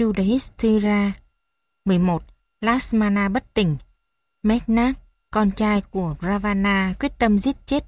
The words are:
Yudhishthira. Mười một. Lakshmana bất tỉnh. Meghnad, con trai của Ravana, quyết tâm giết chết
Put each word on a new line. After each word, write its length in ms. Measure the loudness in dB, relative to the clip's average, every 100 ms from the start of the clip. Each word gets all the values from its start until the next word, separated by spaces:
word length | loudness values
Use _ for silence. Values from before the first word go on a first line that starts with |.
Yudhishthira. 1080 | 0 -2 0 0 0 0 0 2 0 0 -2 -6 _ _ _ _ _ _ -2
Mười 140 | 0
một. 240 | 2 -2 -6 _ _ -8
Lakshmana 680 | -2 4 4 4 0 0 -2
bất 240 | -4 -4
tỉnh. 240 | -2 -2 -4 -10 _ _ _ _ _
Meghnad, 520 | 0 0 0 0 0 -2 _ _ -6
con 200 | 0 0
trai 300 | 0 0 0
của 340 | -2 -6 -6 -6
Ravana, 720 | -4 -4 -2 -2 0 0 -2 -4
quyết 200 | -6 -2
tâm 180 | 0 2
giết 180 | 2 0 -2
chết 200 | -2